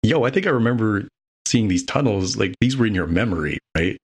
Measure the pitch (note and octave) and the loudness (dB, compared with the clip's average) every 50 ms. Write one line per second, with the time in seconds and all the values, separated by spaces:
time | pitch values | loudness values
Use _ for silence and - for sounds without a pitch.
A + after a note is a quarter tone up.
0 | - A2 D3+ D#3+ A#2+ B2 C3+ F#3+ F#3+ G3+ D3+ B2 A2+ A#2 B2 A#2+ A2 A2 G#2+ G2 | 2 2 2 2 2 2 0 0 0 0 0 2 2 2 0 0 0 0 0 -2
1 | - - _ _ _ _ _ _ _ - - A#2+ A2 G2+ F#2 F2+ F2 - - - | -4 -6 _ _ _ _ _ _ _ 0 0 2 2 2 0 0 -2 -2 -2 0
2 | C#3+ B2+ G#2 G2 F#2+ F#2 - G#2 G#2 F#2+ G2 - - B2 C3 C3+ A#2+ A2 G#2 F#2 | 0 2 0 0 -2 -2 -2 -2 -2 -2 0 0 0 0 2 2 0 0 0 -2
3 | E2+ D#2+ E2 F2 A2 A#2+ F#2+ E2 D2+ D2 C#2+ - _ _ _ - E2 F#2 - - | -2 0 0 0 0 0 -2 -2 -4 -4 -6 -6 _ _ _ -2 -2 -2 -2 -6